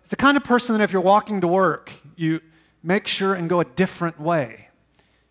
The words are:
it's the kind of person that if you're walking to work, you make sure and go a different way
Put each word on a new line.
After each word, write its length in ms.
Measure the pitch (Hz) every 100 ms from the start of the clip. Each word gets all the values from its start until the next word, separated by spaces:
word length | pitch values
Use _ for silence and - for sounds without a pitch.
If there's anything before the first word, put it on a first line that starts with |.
it's 100 | -
the 60 | -
kind 200 | 269 285
of 80 |
person 340 | - 240 240 220
that 40 |
if 100 | 202
you're 100 | 190
walking 380 | 180 208 208 208
to 80 | 175
work, 420 | 185 185 143 - - 143
you 260 | 165 160 160 - _ _ _
make 240 | 165 196 -
sure 260 | - 196
and 140 | 190 165
go 100 | 175
a 60 |
different 560 | 165 - 185 - 170 156
way 480 | 151 170 120 113 - _ _ _ _ _ _